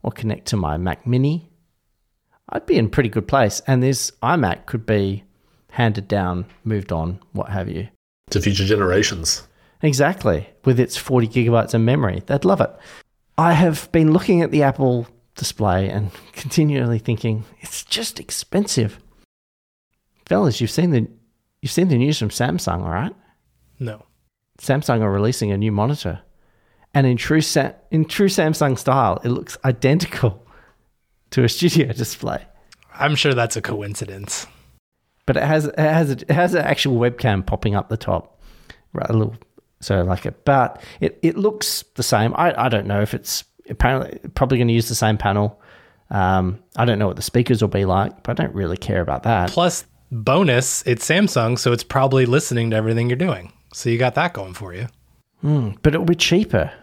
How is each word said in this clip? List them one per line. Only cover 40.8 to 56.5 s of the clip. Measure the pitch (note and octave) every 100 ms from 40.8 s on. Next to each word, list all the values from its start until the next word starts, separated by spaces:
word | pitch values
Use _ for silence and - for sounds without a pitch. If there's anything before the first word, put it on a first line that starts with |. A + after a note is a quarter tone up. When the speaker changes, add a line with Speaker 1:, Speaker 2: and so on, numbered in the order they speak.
| - -
Speaker 1:
it, | E3 -
it | E3 E3+
looks | G3+ G#3+ - - - -
the |
same. | - G#2+ A2+ -
I, | F3 - B2
I |
don't | A2+ G2+
know | G2+
if | G#2
it's | - - - - _ -
apparently | A2+ B2 C3 - - -
probably | - B2+ B2+
gonna | A#2+
use | A#2 A2+
the |
same | A2 A2 G#2+
panel. | G#2 G2+ G#2 - - - _ _ _
Um, | G#2 F#2 F#2+ F#2 A2 _ -
I |
don't | A#2 G#2
know | G2+
what | -
the |
speakers | - A#2+ A#2+ A#2
will | G#2
be | G2+ G2
like, | F#2 G2+ -
but | - A#2+
I |
don't | -
really | G2 F2+ F2+
care | - F#2+
about | E2+ C2+
that. | A2 A2+ F2+
Speaker 3:
Plus, | - F3 F3 - _ _
bonus, | A#2+ A2 D3 F#3 B2 C3 - -
it's | A#2+ -
Samsung, | E3 G3+ - A2+ A#2+
so | -
it's | A#2+
probably | - C#3 C3+ C3+ B2
listening | C3+ - A#2+ A2+
to | A2
everything | A2 A2+ A#2+
you're | B2
doing. | F3+ G#2 F2 _ _
So | - A#2+
you | A#2
got | B2+ C3
that | E3+
going | C#3 F#2+
for | F2+ G2
you. | F2+ A#2 _ _ _ _ _
Speaker 1:
Hmm, | D3 D3+ A2+ G2+
but | D#3
it'll | D#3 E3+
be |
cheaper. | E3+ - F3 G#3+